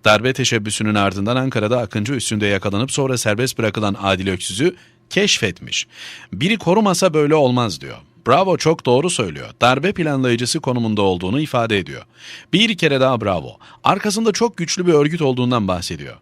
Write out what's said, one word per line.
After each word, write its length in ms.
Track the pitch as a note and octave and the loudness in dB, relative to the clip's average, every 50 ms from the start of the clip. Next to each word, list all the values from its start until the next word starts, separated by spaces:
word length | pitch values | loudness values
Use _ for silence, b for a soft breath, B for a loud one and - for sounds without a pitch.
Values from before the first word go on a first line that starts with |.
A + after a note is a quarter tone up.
| - | 6
Darbe 280 | A2 G#2+ G#2 A2 B2+ | 4 4 4 4 0
teşebbüsünün 600 | C3 - B2+ - A#2 A2+ G#2 G#2+ G2+ - A2 G#2+ G#2 | 0 0 0 0 0 0 -2 -2 -4 -2 -2 2 2
ardından 420 | G#2 G2+ G2 F#2 G2 G2 G#2+ B2 | 2 2 2 0 -2 -2 -2 0
Ankara'da 420 | C3 C3 C3+ - A#2 G#2 G#2+ B2 B2+ | 0 -2 -2 -2 -2 0 0 0 0
Akıncı 340 | A#2 A2 - G#2+ G#2 A2+ | -2 -2 -4 -4 -4 -2
üstünde 340 | C#3+ A#2+ - - A2+ G#2 G#2 | -4 -4 -4 -4 -2 0 0
yakalanıp 460 | G2+ G2+ G2 - G#2 G2 G2+ A#2+ C3+ | 2 0 0 0 -2 -2 -2 -2 -2
sonra 260 | - - C#3 C3 B2+ A#2 | -2 -2 -2 -2 -2 -2
serbest 400 | - A2 G#2+ G#2 B2+ B2+ - - | 0 -2 0 0 -2 -4 -2 -2
bırakılan 380 | A2+ G#2+ G2 A2+ G#2+ G2+ G2 G2 | -2 -2 -2 -2 -2 -2 -2 -2
Adil 280 | G2+ G2 F#2+ F#2 F#2+ G2 | 0 0 0 0 0 -2
Öksüz'ü 480 | F#2 F2+ - - F#2 G2 C#3+ F3+ F3 b b b b b _ _ | -4 -4 -6 -8 -4 -2 -2 -2 -2 b b b b b _ _
keşfetmiş. 760 | - F3+ G#3 F#3+ - - - G2 F2 - - - - - - B B B B B B B B B | -2 0 0 0 0 0 -2 -4 -4 -6 -12 -8 -8 -8 -8 B B B B B B B B B
"Biri 240 | - F#2 C3 F#3+ A#3 | -6 -4 0 0 0
korumasa 580 | G3+ - E3 F3+ A3 A3 G3+ F3 F3 F#3+ F#3 D3+ | 0 0 2 2 4 4 2 2 2 0 2 2
böyle 200 | D#3 D3 D3 D#3 | 2 2 4 4
olmaz." 460 | D#3 C#3+ B2 B2 B2 A#2+ G#2+ E2 C2+ | 4 4 4 2 2 0 -2 -4 -8
diyor. 160 | C#2 C2+ - - - _ _ - _ | -12 -16 -16 -18 -20 _ _ -6 _
Bravo, 300 | A2+ B2 E3 F#3+ F#3+ E3+ | 4 4 4 4 2 0
çok 300 | - - D#3 E3 E3 - | 2 2 0 0 0 2
doğru 240 | C3 B2 C3 D#3 F3+ | 2 4 4 2 0
söylüyor. 380 | F3 - A#2 F2 D2 C#2+ B1+ - - _ | -2 -2 -4 -4 -6 -10 -14 -16 -2 _
Darbe 320 | A#2 B2 B2+ C3+ D3 F#3+ | 4 4 4 2 0 -4
planlayıcısı 680 | G#3 - E3 D3+ C#3+ C3+ C3 B2 A#2 A#2 A#2+ A#2 - - | -4 -2 -2 -2 -2 0 2 2 0 0 0 -4 -4 -4
konumunda 420 | - C3 B2 B2 A#2 A2+ G#2+ G#2 | -2 -2 -2 -2 -2 0 0 2
olduğunu 380 | G2+ F#2+ F#2 F2 F2+ F#2 A2 C#3+ | 2 2 2 0 -2 -2 -2 -2
ifade 380 | D#3 - - B2 A#2 A2+ A2 G2 | -2 -2 -2 -2 0 0 0 -2
ediyor. 240 | F2+ D2 C2+ - - B B B B B B B B B | -2 -4 -12 -16 -16 B B B B B B B B B
Bir 260 | - F3+ A3 A3 G#3+ E3+ | 2 2 2 2 2 0
kere 220 | E3+ D#3 C#3 C3 | 0 0 2 4
daha 200 | C3 C3 C3 A2+ | 2 2 2 0
bravo. 380 | G#2 G2+ F#2 E2 C#2 B1+ - _ B B B B - | 0 -2 -2 -2 -4 -10 -16 _ B B B B 0
Arkasında 480 | - F3 G3 - G#3+ F#3 A3 A3+ A3+ | 2 2 2 0 -4 -2 0 0 0
çok 240 | F#3+ - A3+ A#3 - | 0 0 -2 -2 -2
güçlü 300 | - E3+ D3+ - - F3+ | -4 -6 -4 -4 0 2
bir 60 | F3 | 4
örgüt 300 | E3 D3 D3 D3+ E3 E3 | 4 4 4 2 0 0
olduğundan 460 | D#3 C3+ B2+ B2+ B2 B2 B2 A#2+ G#2 F#2 | 0 0 2 0 0 0 2 0 0 0
bahsediyor. 480 | F2+ F2 F2 - F2 D2 C#2 B1+ - - | -2 -2 -4 -8 -8 -10 -10 -14 -16 -20